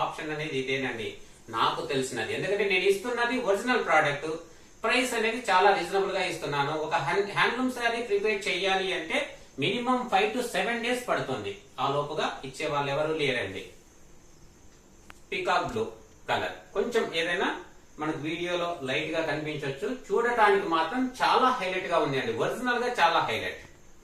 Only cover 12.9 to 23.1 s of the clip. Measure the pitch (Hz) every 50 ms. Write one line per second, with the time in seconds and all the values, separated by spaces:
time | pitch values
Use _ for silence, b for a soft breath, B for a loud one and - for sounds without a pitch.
12.9 | 139 151 151 156 156 151 143 131 127 117 107 98 95 95 - - - - - -
13.9 | - - - - - - - - - - - - - - - - - - - -
14.9 | - - - - - - - - 196 185 180 180 180 175 - - - 107 113 -
15.9 | - - - - - - - - - - 107 - - - - - - 196 233 240
16.9 | 226 220 - - 165 165 165 175 180 190 233 156 - - - - - - - -
17.9 | - 143 151 156 143 139 147 156 170 170 175 175 175 175 170 170 170 - 135 131
18.9 | 135 151 156 156 165 160 156 151 151 151 151 151 147 - 147 135 - - 202 247
19.9 | 254 - - - 196 233 233 240 240 233 208 202 196 196 - 165 165 - - -
20.9 | 247 262 262 - - - 160 - - 240 254 247 - 190 185 185 185 185 - 180
21.9 | 170 160 151 139 135 131 - 113 107 - - - - - 247 - - 226 240 247
22.9 | - - 170 165